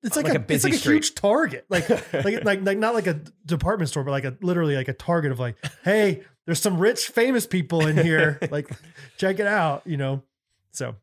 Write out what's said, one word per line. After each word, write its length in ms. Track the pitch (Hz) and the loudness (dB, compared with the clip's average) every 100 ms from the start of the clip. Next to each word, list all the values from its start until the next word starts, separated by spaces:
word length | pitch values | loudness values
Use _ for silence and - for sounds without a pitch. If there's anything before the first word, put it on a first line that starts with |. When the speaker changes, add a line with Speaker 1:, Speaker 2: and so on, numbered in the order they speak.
Speaker 1:
it's 140 | 247 294 | -2 -2
like 80 | 269 | 2
Speaker 2:
Like 80 | |
Speaker 1:
a, 20 | 262 | 0
Speaker 2:
a 40 | |
busy 140 | - | 2
Speaker 1:
it's 100 | 151 | 0
like 100 | - | 2
Speaker 2:
street. 180 | 311 - | 2 4
Speaker 1:
a 40 | 302 | 2
huge 180 | 302 | 2
Target, 520 | - 202 247 311 135 - | 0 2 2 0 -4 -2
like, 180 | 180 - | -2 2
Speaker 2:
<laughs> 240 | 233 - | 0 0
Speaker 1:
like, 320 | 151 165 226 | -2 -2 0
like, 200 | 214 196 | 0 0
like, 140 | 190 196 | 0 0
not 160 | 220 | 0
like 120 | 233 185 | 0 -2
a 140 | 151 - _ 151 | -4 -8 _ -4
department 420 | 170 - 214 156 | -2 0 0 -2
store, 140 | - | -4
but, 60 | 135 | -4
like, 120 | 139 | -4
a, 120 | 135 127 | -4 -6
literally, 340 | 185 175 160 139 | -2 0 0 0
like, 120 | 127 | -2
a 40 | |
Target 380 | 131 - 170 147 | -6 -2 0 0
of, 60 | 123 | -2
like, 160 | 123 110 - - | -4 -6 -12 -6
"Hey, 400 | - 214 208 170 - _ - | 0 2 2 0 -8 _ -6
there's 140 | 165 | -2
some 180 | 208 180 | 0 2
rich 300 | 196 240 - | 2 2 -2
famous 380 | - 240 254 - | 0 2 2 0
people 400 | 185 147 170 156 | -2 0 2 2
in 100 | 156 | 4
here." 400 | 165 160 156 143 | 4 4 2 0
Speaker 2:
<laughs> 60 | 160 | -4
Speaker 1:
Like, 200 | 147 - - - - - - | -4 -6 -12 -16 -20 -20 -4
check 200 | 185 190 | -2 0
it 60 | 202 | 0
out, 360 | 208 160 143 - | 2 0 -2 -4
you 100 | 151 | -4
know? 260 | 135 139 - _ _ _ _ | -2 -4 -8 _ _ _ _
So 240 | - 123 110 | -10 -10 -10